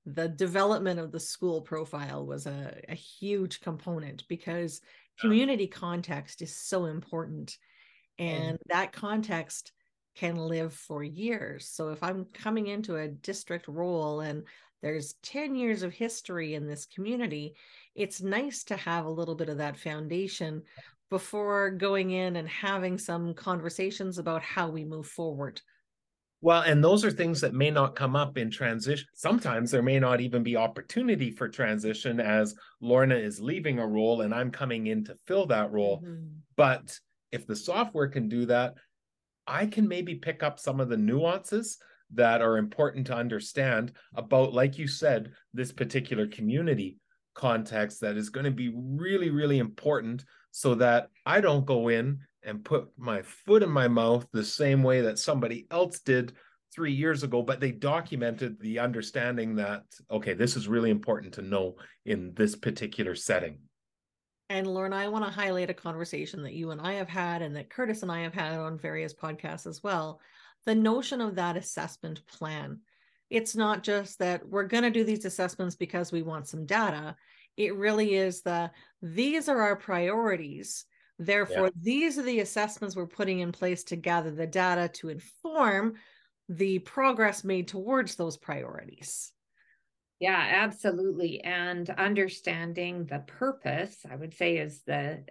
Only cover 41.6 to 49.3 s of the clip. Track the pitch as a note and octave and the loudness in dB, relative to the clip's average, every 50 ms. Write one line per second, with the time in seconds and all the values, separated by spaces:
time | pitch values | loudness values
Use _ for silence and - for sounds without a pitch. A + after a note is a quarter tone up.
41.6 | A3+ - - - - - _ _ _ - - A#2 A#2+ A2+ A2+ A#2 A#2 A2+ A2+ A2 | -2 -4 -10 -12 -16 -20 _ _ _ -4 4 6 6 8 8 6 6 6 6 4
42.6 | G#2+ G#2+ - - D3 C#3 C#3 C3+ B2+ B2+ B2 A#2 A#2+ A#2+ A2+ G2+ - - - C#3+ | 2 0 2 2 2 2 2 -2 -2 -2 0 -2 0 0 -2 -4 -4 -4 0 0
43.6 | C3+ C3 A#2+ A2 A#2 B2 - - - _ - A#2 A#2 - C3+ C3 C3 A2+ A2+ B2 | 2 4 4 2 0 -2 -8 -14 -18 _ -8 -6 2 6 6 6 6 6 6 4
44.6 | C3+ C#3+ C3+ D#3+ D3+ C3+ - - D#3 D3 B2+ A2 A2 C3 - _ _ _ - B2 | 4 4 2 -2 -4 -4 -2 2 4 4 4 4 0 -4 -14 _ _ _ -6 -4
45.6 | B2+ B2+ - - B2 A2+ - C3+ B2+ - B2 G#2+ G#2+ G#2 - - A2 G#2+ B2 D3+ | -4 -4 -2 -4 -4 0 0 -2 0 0 0 0 0 -2 -2 -2 0 2 2 2
46.6 | E3+ E3 C3+ G#2+ G2 F#2 - _ _ _ _ _ _ _ - - C3 B2 A#2 A2 | 4 2 2 2 0 -6 -8 _ _ _ _ _ _ _ -8 -2 0 2 2 2
47.6 | G#2+ G#2+ A2 G#2+ G#2 G#2 - - A2 G#2 G#2 G#2+ G#2+ G#2 - C3 C#3+ C#3+ C3 B2+ | 0 -2 0 0 0 -2 -2 -4 -4 -2 -2 -2 -4 -4 -4 -2 -2 0 0 0
48.6 | B2 A#2+ A2+ B2 B2+ C3 C#3 D3+ F3 F#3+ G3 F#3+ F3 D#3+ | -2 -4 -4 -6 -6 -4 -4 -4 -2 0 0 2 2 2